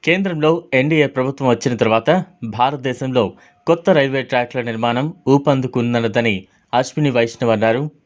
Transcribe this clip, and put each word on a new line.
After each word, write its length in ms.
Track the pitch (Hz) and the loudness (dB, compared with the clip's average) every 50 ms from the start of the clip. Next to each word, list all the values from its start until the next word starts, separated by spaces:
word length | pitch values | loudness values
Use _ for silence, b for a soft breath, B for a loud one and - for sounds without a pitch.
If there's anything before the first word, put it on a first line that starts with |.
| - | 0
కేంద్రంలో 440 | 156 170 190 196 190 170 151 151 156 165 175 - - - 131 | 0 0 0 0 -4 -2 2 2 2 2 2 -4 -2 0 0
ఎన్డీఏ 260 | 131 151 165 156 143 127 - | 2 2 2 2 0 0 -2
ప్రభుత్వం 320 | 131 127 135 135 - 139 127 | -2 -2 -2 -4 -2 0 0
వచ్చిన 240 | 117 117 - 131 123 117 | 0 0 0 -4 -2 -2
తర్వాత 280 | 117 110 110 113 113 - 165 185 - - _ _ 123 110 104 | 0 0 0 0 2 2 0 0 0 -6 _ _ -12 -12 -2
భారతదేశంలో 680 | 113 123 135 147 139 123 135 123 - 139 131 127 127 107 92 - b b b b b _ | -2 -2 -2 -2 -4 -6 -6 -6 -6 -6 -2 0 0 0 0 -4 b b b b b _
కొత్త 180 | - 165 170 - 202 180 | 0 0 0 2 2 2
రైల్వే 240 | 151 135 135 131 135 127 131 | 2 2 0 -2 -4 -4 -2
ట్రాక్ల 300 | 135 123 123 120 - 127 117 120 | -2 -2 -2 -2 -6 -6 -6 -4
నిర్మాణం 360 | 113 110 120 120 117 123 143 160 - _ _ 131 135 | -4 -2 -2 0 0 0 -2 -4 -8 _ _ 2 2
ఊపందుకున్నదని 1000 | 139 139 151 139 135 127 123 - 127 120 120 120 117 113 110 101 123 117 113 101 92 - b b b b b - 156 | 4 4 2 0 0 -2 -4 -2 -2 -2 0 0 0 -2 0 0 0 0 0 -2 -4 -8 b b b b b -2 -2
అశ్విని 320 | 160 - - 160 151 143 120 | -2 -2 -2 -2 0 0 2
వైష్ణవ్ 360 | 120 117 117 - - 127 117 113 | 2 0 0 -2 -2 0 0 2
అన్నారు. 280 | 104 110 113 113 127 147 151 _ _ _ | 2 2 0 0 0 -2 -6 _ _ _